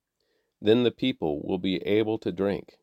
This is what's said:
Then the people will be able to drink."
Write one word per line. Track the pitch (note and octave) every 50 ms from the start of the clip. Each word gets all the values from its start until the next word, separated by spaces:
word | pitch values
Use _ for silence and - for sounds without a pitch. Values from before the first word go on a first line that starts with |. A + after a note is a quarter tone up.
| _ _ _ _ _ _ _ _ _ _ _ _
Then | G2+ G#2 A2+ B2 B2
the | A2+
people | - - C3+ C3 B2+ - F2 D#2 D2 D2+
will | - F2 F#2+
be | F#2 F#2+ F#2+ F#2
able | - - F#2+ G#2 G#2+ A2 G#2+ A2 G#2+
to | - G2+
drink." | F2 F#2 G2 G2+ F#2 - - - - _